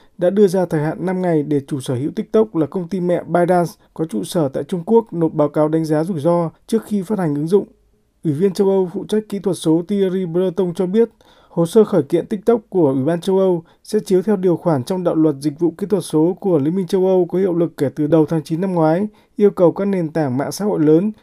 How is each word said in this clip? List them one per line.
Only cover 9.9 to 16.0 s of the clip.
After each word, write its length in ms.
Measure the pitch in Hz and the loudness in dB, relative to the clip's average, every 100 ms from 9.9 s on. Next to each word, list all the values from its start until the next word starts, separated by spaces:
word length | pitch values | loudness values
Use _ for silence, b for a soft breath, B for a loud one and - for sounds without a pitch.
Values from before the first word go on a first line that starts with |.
| 202 190 185 180 | -2 0 -2 -2
Breton 480 | 170 185 175 180 | -2 -2 -2 -2
cho 120 | 170 180 | -2 -2
biết, 240 | 214 233 _ b b b | 0 0 _ b b b
hồ 180 | - 170 | -4 0
sơ 180 | 220 | 2
khởi 180 | 208 185 | 4 2
kiện 240 | 135 170 - | 0 0 -2
TikTok 340 | 202 - 233 - | -4 0 0 0
của 220 | 185 147 | 0 2
Ủy 140 | 135 | 2
ban 160 | 135 170 | 0 -2
châu 180 | 180 190 | 0 0
Âu 240 | 190 175 - b | 2 0 -4 b
sẽ 140 | - 214 | -6 -4
chiếu 220 | - 185 | 0 0
theo 140 | 185 202 | 2 0
điều 200 | 185 165 | 0 0
khoản 280 | 175 147 | 0 0
trong 200 | 123 185 | -2 -4
đạo 100 | 170 | -2
luật 200 | 156 156 139 | 2 2 0
dịch 180 | 151 147 | -4 -2
vụ 120 | 170 | -2
kỹ 160 | 165 196 | -2 -2
thuật 180 | 196 | -2